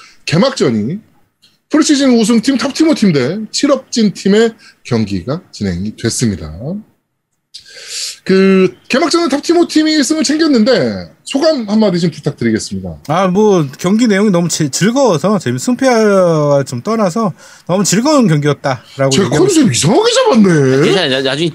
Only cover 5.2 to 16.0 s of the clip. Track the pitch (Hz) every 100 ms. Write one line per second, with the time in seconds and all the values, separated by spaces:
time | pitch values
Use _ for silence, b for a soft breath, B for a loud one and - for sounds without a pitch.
5.2 | 95 170 - - 98 87 107 - 117 -
6.2 | 113 87 78 82 139 208 - _ _ _
7.2 | _ _ _ B B B B B B B
8.2 | - 190 190 190 185 - - 254 339 339
9.2 | 330 285 - 339 - 302 311 311 262 311
10.2 | 247 302 320 247 233 208 120 95 82 _
11.2 | - 269 320 277 202 220 208 175 170 -
12.2 | 147 - 117 107 - 95 90 76 - 170
13.2 | 190 190 214 180 135 - 180 220 240 190
14.2 | 214 175 170 - 147 - 196 269 254 160
15.2 | 190 196 123 127 254 247 262 226